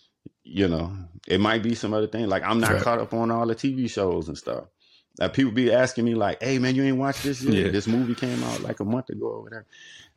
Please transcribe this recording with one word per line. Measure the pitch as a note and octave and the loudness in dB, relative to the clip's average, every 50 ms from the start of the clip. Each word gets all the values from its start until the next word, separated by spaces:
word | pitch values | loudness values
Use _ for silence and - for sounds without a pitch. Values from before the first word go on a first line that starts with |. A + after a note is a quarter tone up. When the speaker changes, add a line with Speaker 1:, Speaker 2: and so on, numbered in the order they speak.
| _ _ _ _ - - - _ _ | _ _ _ _ -20 -20 -20 _ _
Speaker 1:
You | - - F#2+ G2 F2+ | -6 -2 0 2 2
know, | E2 D#2+ E2+ F2 G2 F#2+ F2+ E2+ - - - - | 2 0 -2 -4 -8 -10 -12 -14 -18 -12 -4 0
it | F2 F#2+ | 2 2
might | G2+ G#2+ A2+ A#2 | 4 2 2 2
be | G2+ A#2 A#2 | 0 0 -2
some | A2 - G#2 G#2+ | -2 -2 -2 0
other | G#2+ G#2+ G#2+ | 0 0 0
thing. | A2 A2+ A#2 G2 | -2 -2 -2 0
Like, | F#2+ F#2 E2+ | 0 0 0
I'm | G2 A2+ A#2 | 0 2 2
not | A2+ G#2+ | 2 4
Speaker 2:
Right. | G2+ G2 | 2 2
Speaker 1:
caught | - A#2+ A#2 A#2 | 2 2 2 0
up | A2 G#2+ A2+ | 0 -2 -2
on | A2+ A#2 A#2 | 0 0 0
all | A#2 A#2 A#2 A2+ | 0 0 0 0
the | A2+ | -2
T | - - C#3 C3+ | -2 -2 -2 -2
V | C3 B2 A2+ | -2 -2 -2
shows | - G#2 G2 F#2 F2 F2 D#2+ E2 | 0 0 0 0 0 0 -2 -4
and | D2+ - | -8 -10
stuff. | - A#1 A#1+ B1 - - _ _ _ _ _ _ _ _ _ - | -8 -8 -8 -8 -8 -12 _ _ _ _ _ _ _ _ _ -2
Uh, | F2+ F#2+ | -2 0
people | - - C3+ B2 | 2 2 2 2
be | G#2 B2 B2+ A#2 G#2+ | 2 2 2 4 4
asking | B2 B2+ B2 - A#2+ A#2 | 4 4 2 2 0 0
me | A#2 A#2 | 2 2
like, | A2+ G#2 G2 E2+ - | 2 0 0 -2 -2
"Hey | - C3 C3+ B2+ | -2 -2 0 2
man, | B2+ B2+ C3 | 2 2 2
you | C3 C#3 | 2 2
ain't | C3+ C3 B2+ | 2 2 2
watched | C#3 C#3 C3+ - - | 0 0 -2 -2 -4
this | C#3+ C#3 B2 | -4 -4 -2
yet? | C3 C3 G#2+ | 0 2 2
Speaker 2:
Yeah. | F#2+ F#2 F#2+ | 4 4 2
Speaker 1:
This | F#2 G#2 G#2 A2+ | 2 0 0 2
movie | A2+ B2 C3 A#2 A#2+ | 2 2 2 0 -2
came | - C3 B2 B2 A#2+ A#2+ | -2 -2 -2 -2 -2 -4
out, | A#2+ A#2 A2+ | -4 -4 -4
like, | G2 A2 A2 - | -4 -6 -6 -4
a | G2+ | -2
month | G2+ A#2 B2+ B2+ - | -2 -2 -2 -2 -4
ago | - G#2+ A#2 A2+ | -8 -6 -6 -6
or | A2 A2 A2 | -6 -8 -10
whatever." | G#2+ A2+ A2 G#2+ _ - - - - - - - - _ | -14 -14 -16 -16 _ -20 -20 -20 -20 -20 -20 -20 -20 _